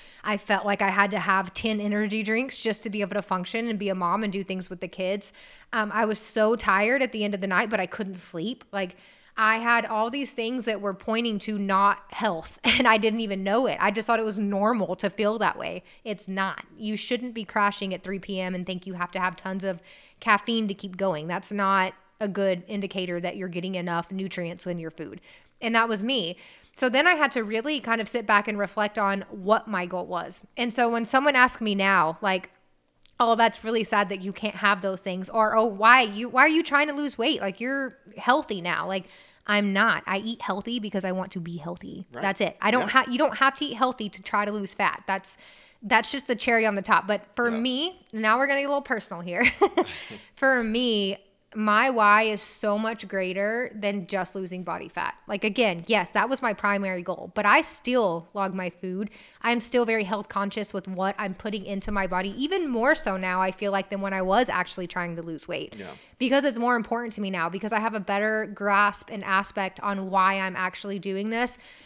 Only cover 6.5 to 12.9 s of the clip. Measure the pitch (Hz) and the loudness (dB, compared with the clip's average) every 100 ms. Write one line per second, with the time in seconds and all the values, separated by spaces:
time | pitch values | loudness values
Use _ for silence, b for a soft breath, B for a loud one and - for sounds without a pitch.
6.5 | 226 - 190 214 269 254 220 208 202 196 | 4 2 2 4 2 0 -2 -4 -2 0
7.5 | 185 220 220 185 - 196 180 - 175 196 | 0 2 0 -2 -6 -8 -8 -10 -6 -6
8.5 | 262 - 196 185 - B B B - 220 | -8 -8 -6 -6 -8 B B B 0 2
9.5 | 226 233 233 226 220 226 277 269 - 226 | 2 4 2 2 0 -2 -2 -6 -4 -4
10.5 | 254 226 208 202 185 - 226 233 202 - | -4 -4 -2 -4 -6 -2 0 0 -2 -4
11.5 | 208 196 196 202 196 - - 220 165 - | -4 0 4 4 2 -4 -4 -2 -2 -8
12.5 | - 254 233 247 | -4 2 4 6